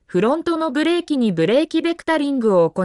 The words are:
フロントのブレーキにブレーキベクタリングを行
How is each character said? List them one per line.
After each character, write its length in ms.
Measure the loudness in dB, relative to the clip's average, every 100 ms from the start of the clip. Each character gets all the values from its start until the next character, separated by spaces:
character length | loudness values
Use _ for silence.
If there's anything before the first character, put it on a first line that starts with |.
| -4
フ 140 | 0
ロ 160 | 0 0
ン 80 |
ト 140 | -2 -2
の 120 | -2
ブ 140 | 0
レ 140 | 0 0
ー 80 | -2
キ 100 | 0
に 160 | 0
ブ 160 | 0 2
レ 140 | 2
ー 60 | 0
キ 120 | -2
ベ 140 | -2 -4
ク 80 |
タ 140 | -2 -2
リ 120 | -2
ン 100 | -2
グ 180 | 2 2
を 120 | 2
行 140 | 0